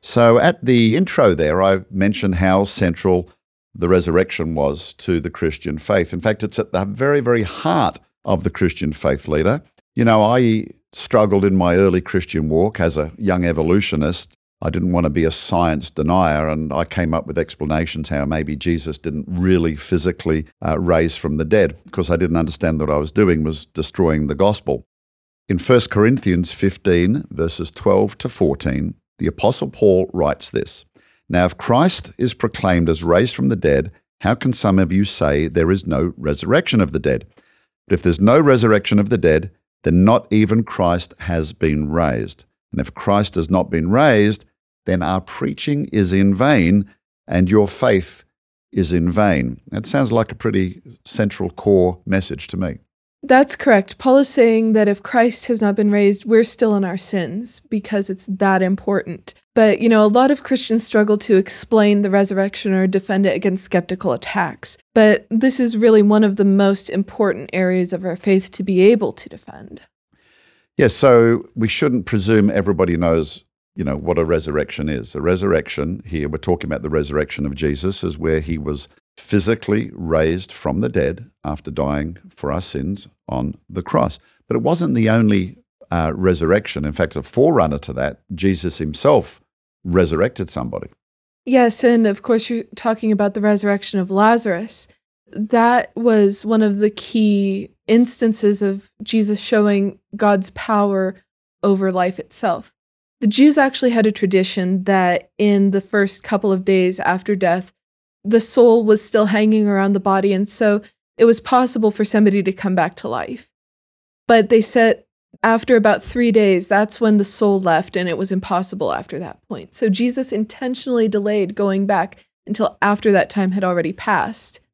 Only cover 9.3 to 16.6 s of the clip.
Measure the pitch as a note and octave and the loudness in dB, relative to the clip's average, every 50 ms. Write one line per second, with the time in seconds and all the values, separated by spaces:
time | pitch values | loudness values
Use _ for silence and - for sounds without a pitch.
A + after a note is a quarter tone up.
9.3 | D#2 D2 D#2+ F#2+ B2 D#3 - _ _ _ _ _ _ - A#2+ A2+ A2 A2 G#2+ G#2+ | -2 0 0 0 -2 -2 -6 _ _ _ _ _ _ 0 2 4 4 4 4 4
10.3 | A#2+ B2+ B2+ A#2 A2 A2 - - - _ _ _ - - - - - A#2 G#2+ G#2 | 2 2 2 2 0 0 -4 -8 -14 _ _ _ -14 -14 -8 0 2 2 4 4
11.3 | G2 G2 F#2+ G2+ F#2+ F#2+ F2 F2 E2+ F#2 G2 G2 F2+ F#2 E2+ - - F#2+ F2 - | 2 2 2 2 2 2 2 4 4 4 4 4 2 0 -2 -2 -4 -4 -4 -2
12.3 | - D#2+ D2+ D#2 D#2 D#2+ F#2 G#2+ A2 - F2 E2+ C#2 D#2 D2+ D#2 D2+ - G#2+ F#2+ | -4 -4 -2 0 0 0 0 0 0 -2 -2 -2 0 -2 -6 -6 -8 -6 -2 -2
13.3 | F#2 F2+ F2 E2+ E2 D2+ D#2+ D#2+ F2+ G#2 G2+ - - D#2 D2 D#2 F#2 - - _ | 0 0 0 -2 0 -2 0 2 2 0 0 -2 -2 -2 -2 -2 -4 -6 -10 _
14.3 | _ _ _ _ _ _ - E2 E2 F#2 F2 F2+ F2 F2 F2 D#2 C#2+ E2 D#2+ D#2+ | _ _ _ _ _ _ -8 -6 -4 -2 -2 -2 0 0 0 0 0 0 -2 -2
15.3 | D#2+ - - - G2 E2+ F2 E2 D#2 D2 - - _ - D2+ D#2 F2 F#2 F#2 E2 | -2 -6 -8 -4 -2 0 0 0 -2 -4 -6 -10 _ -4 -2 0 2 2 2 2
16.3 | D2+ D2 D#2 D#2 D#2 D#2 | 0 0 -2 -2 -4 -4